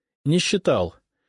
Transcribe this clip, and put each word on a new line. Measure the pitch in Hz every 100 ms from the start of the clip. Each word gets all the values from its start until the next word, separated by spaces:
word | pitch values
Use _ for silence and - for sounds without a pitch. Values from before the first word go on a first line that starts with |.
| _ _
Не | 139 175
считал. | - 202 - 117 85 - _ _